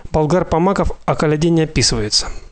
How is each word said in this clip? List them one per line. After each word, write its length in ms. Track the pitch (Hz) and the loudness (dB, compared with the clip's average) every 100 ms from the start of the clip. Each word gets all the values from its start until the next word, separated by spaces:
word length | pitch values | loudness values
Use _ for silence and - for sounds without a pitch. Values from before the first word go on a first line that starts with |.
| - | -4
болгар-помаков 800 | 156 151 180 175 160 180 196 - - - | -2 2 0 0 2 2 2 0 -2 -4
о 100 | 143 | 0
Коляде 340 | 160 151 170 | 0 2 2
не 120 | 165 | 2
описываются. 680 | 156 151 120 120 107 - - - - | 2 0 0 0 -2 -2 -4 -8 -14